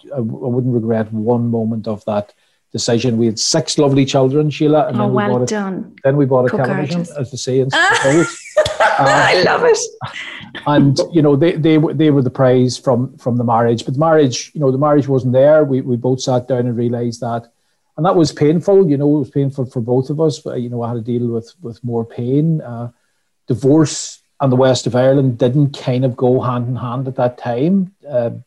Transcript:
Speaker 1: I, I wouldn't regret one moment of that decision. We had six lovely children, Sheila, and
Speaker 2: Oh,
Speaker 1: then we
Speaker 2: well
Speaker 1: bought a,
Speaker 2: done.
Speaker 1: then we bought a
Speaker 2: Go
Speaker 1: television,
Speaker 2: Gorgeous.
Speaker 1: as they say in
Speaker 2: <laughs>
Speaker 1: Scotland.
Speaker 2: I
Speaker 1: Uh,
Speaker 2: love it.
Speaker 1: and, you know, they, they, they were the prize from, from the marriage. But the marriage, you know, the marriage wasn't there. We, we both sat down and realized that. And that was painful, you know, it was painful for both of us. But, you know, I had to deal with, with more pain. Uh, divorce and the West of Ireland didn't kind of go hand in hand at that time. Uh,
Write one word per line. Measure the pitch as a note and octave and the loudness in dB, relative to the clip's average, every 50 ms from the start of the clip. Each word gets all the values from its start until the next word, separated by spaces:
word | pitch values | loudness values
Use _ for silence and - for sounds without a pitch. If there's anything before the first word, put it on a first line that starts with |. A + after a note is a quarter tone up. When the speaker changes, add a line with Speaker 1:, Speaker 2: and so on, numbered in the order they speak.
| - - | -14 -12
Speaker 1:
I, | C#3+ C3+ | -8 -6
I | |
wouldn't | A2+ A2+ C3 - - B2 A#2+ B2+ B2 B2+ A#2+ | -6 -6 -6 -6 -6 -4 -2 -2 -2 0 -2
regret | A#2 A2 A2+ A2+ A2 A2 G#2+ | -2 -2 -2 -2 -2 -2 -4
one | A2 G#2+ G#2+ A#2 A#2+ A#2 A#2 A#2 | -6 -4 -2 0 0 0 0 -2
moment | A#2 A2+ A2 A2+ A#2 A2 G2+ A2+ | -2 -2 -2 -2 -4 -4 -6 -6
of | G#2+ G2+ - | -8 -6 -6
that | - G#2 G#2 G#2 - _ _ _ _ _ _ _ _ | -6 -4 -4 -6 -8 _ _ _ _ _ _ _ _
decision. | - A2+ - B2 A#2 A2+ A#2+ B2+ A2+ | -10 -6 -2 -2 -2 0 0 0 0
We | A2+ A#2 | 0 0
had | A2+ G#2+ - | 0 -2 -2
six | - - - D#3+ - - - D#3 | -2 -2 -2 -2 -2 -2 0 0
lovely | C#3+ C#3 C3+ C#3 C3+ | 2 2 2 2 2
children, | C3+ - C3+ C3 C3 C3+ D3+ D3+ D3+ | 2 2 2 2 2 2 0 0 0
Sheila, | C3+ - D#3 D3 D3+ D3+ C3+ B2+ | 0 0 0 2 2 2 2 0
and | B2+ | -2
Speaker 2:
Oh, | - | -2
Speaker 1:
then | - - | -2 0
we | B2+ | 0
Speaker 2:
well | - G#2 - | 0 0 0
Speaker 1:
bought | - - | 0 -2
a, | B2+ | -2
Speaker 2:
done. | B2 G#3+ G#3 G3+ F#3+ F#3 - - - - - - | -2 -2 -4 -4 -6 -8 -8 -10 -12 -10 -4 -2
Speaker 1:
then | C3+ C#3 D3 | 0 2 2
we | C#3 | 2
bought | B2+ C3 B2+ B2 | 2 2 2 2
a | B2 | 0
Speaker 2:
Go | - - | 0 -2
Speaker 1:
television, | C3 - - C#3+ D3 C3+ E3+ F3 E3+ | -2 -2 -2 -4 -4 -4 -4 -6 -6
Speaker 2:
Gorgeous. | - - | -6 -8
Speaker 1:
as | D3 C3+ - | -10 -10 -8
they | - A#2+ | -10 -10
say | - C3 B2+ C3+ | -6 -2 0 0
in | B2+ C3+ | 0 0
Speaker 2:
<laughs> | |
Speaker 1:
Scotland. | - D#4+ F4 G4 A4+ - C3+ C3+ - E4+ - - - - - - - D#5 - - - - | 0 2 2 2 2 2 2 2 4 4 2 0 -4 -10 -18 -2 0 0 0 0 0 0
Speaker 2:
I | A3 G#3 - - - - - - - - - F#3 | 0 0 2 2 2 2 2 2 2 2 2 2
Speaker 1:
Uh, | F3 | 2
Speaker 2:
love | - - - D#3+ | 2 0 2 2
it. | E3 - - - - - - - - - - - - - - - - - - - | 2 2 2 0 -6 -12 -14 -14 -14 -12 -14 -14 -14 -16 -18 -18 -18 -18 -8 -2
Speaker 1:
and, | - G3 F3+ C#3+ C#3+ C3+ - F3 - | 0 2 4 4 4 2 0 -2 0
you | E3+ D#3+ | 2 2
know, | D3 D3 C#3+ | 4 4 4
they, | C3+ E3 E3+ | 4 2 2
they, | - D#3+ D3 E3 D#3 D3+ | 2 2 2 4 4 4
they | D#3 - C#3+ C#3+ D#3+ D3+ | 2 2 0 2 2 4
were | C#3 C#3+ | 4 2
the | B2 B2 | 2 0
prize | - - C3+ B2+ B2+ B2+ B2+ B2 A#2+ | 0 2 2 4 4 4 2 0 -2
from, | - - C3+ A#2+ A#2 C3 - - | -2 -2 0 0 0 -2 -4 -8
from | - - B2+ A#2 | -8 -6 -4 -2
the | A#2+ A#2 | -2 0
marriage. | A#2+ A#2 A2+ A#2 A#2 A#2+ A2 - | 0 0 2 2 2 0 -2 -4
But | - C3 | -4 -2
the | C3+ | 0
marriage, | D#3+ E3 D#3+ D#3 D3 B2+ A#2+ - - - - | 2 4 4 4 4 2 0 -4 -10 -10 -6
you | D#3 | -2
know, | C#3+ C3+ | 0 0
the | C3 C3+ | 0 2
marriage | D3 D3 D3 D3 B2+ C#3 | 2 2 2 2 2 2
wasn't | C#3 B2+ G#2+ B2+ | 0 0 0 2
there. | A#2+ C3 C3+ D3 D#3 D#3 D3+ | 2 4 6 6 6 4 4
We, | C3+ C3 C3 | 2 0 -2
we | - C3+ A#2+ | -2 -2 -4
both | A#2 A#2+ C3 C3 C3 | -2 0 -2 -2 -2
sat | - C3+ B2+ B2 B2 - | -2 -2 -2 -2 -2 -2
down | C3 B2 A#2+ | -2 -2 -2
and | B2 A2+ | -2 -2
realized | A#2 A#2+ A#2+ A#2+ A#2+ A#2+ A#2+ A2+ - | -2 -2 -2 -2 -4 -4 -6 -6 -6
that. | B2+ A#2 A#2 A#2 - _ _ _ _ _ _ _ _ _ _ | -8 -6 -6 -8 -8 _ _ _ _ _ _ _ _ _ _
And | - D#3 | -2 0
that | F#3+ F#3+ | 2 2
was | F3+ D#3 C#3+ | 2 2 0
painful, | - - D3+ D3 E3 E3+ - G3+ G3 G3 G3 D#3 | 0 0 2 2 2 2 2 4 4 4 4 4
you | C#3+ | 2
know, | C3+ D3 D3 D3 | 2 2 2 2
it | D3+ | 0
was | C3 C3 | -2 -2
painful | - C#3+ C#3 C3+ C#3 C#3+ B2 | -2 -2 -2 -2 -2 -4 -6
for | A#2+ - C3 | -6 -6 -6
both | A2 B2 B2 C3 C3 - | -2 0 0 0 0 -2
of | D3 D3+ | -2 0
us. | D#3+ D#3 C3+ - | 0 0 0 -4
But, | - - B2+ B2+ | -8 -8 -8 -8
you | A#2+ B2 | -6 -6
know, | A#2+ A#2+ | -6 -6
I | A#2 A#2 | -6 -6
had | A#2+ | -6
to | A#2 | -6
deal | A2 B2 A#2+ A#2 A#2+ A#2 | -6 -4 -4 -2 -2 -4
with, | A#2 A2+ A2+ - _ _ | -4 -6 -8 -10 _ _
with | - A#2 A2 - | -16 -16 -14 -12
more | - A#2+ A#2 A#2 A2+ | -8 -6 -4 -4 -6
pain. | A#2 - - A#2+ B2 C3+ D3 D#3 E3 D#3+ D#3 | -6 -8 -8 -4 -2 0 0 0 0 -2 -4
Uh, | - B2 A#2 A#2 A#2+ A#2+ - _ _ _ _ _ _ _ _ _ _ | -6 -10 -12 -12 -12 -12 -14 _ _ _ _ _ _ _ _ _ _
divorce | - C3 G2+ C3+ C3 D3 D#3+ D3+ - - - - - - - _ _ _ - | -6 -4 0 2 4 4 4 2 2 -2 -8 -12 -14 -16 -20 _ _ _ -4
and | C#3+ C3+ | -2 0
the | B2 | 2
West | B2+ C3+ C3 B2 - - | 4 4 2 2 0 -2
of | A#2 G#2 | -2 0
Ireland | B2 C3 C3+ C3+ C#3+ C3+ C3 A2+ | 2 2 4 4 4 2 0 0
didn't | - C3+ A#2+ A#2+ D3+ C#3+ C3+ - | 0 0 2 2 2 0 0 -2
kind | - - C3+ B2 B2+ C3+ | -4 -6 -4 -2 0 0
of | B2+ A#2 | -2 -2
go | - C3+ B2 B2+ C3 | 0 0 2 2 2
hand | B2+ B2 A#2+ B2 A#2+ B2 | 0 -2 -4 -4 -4 -4
in | B2+ | -6
hand | A#2+ B2 B2 A#2 C3+ C3 C3 | -6 -6 -6 -6 -6 -6 -6
at | B2+ | -2
that | - B2 A#2+ - | -2 -2 -2 -2
time. | - - B2 A#2 A#2+ C#3+ F3 G3 G3 F#3 F#3 - _ - C#3+ | -6 -6 -6 -2 -2 0 0 2 0 -2 -4 -8 _ -12 -6
Uh, | C#3 B2 A#2 A#2 A2+ A#2 - | -4 -2 -2 -4 -6 -10 -16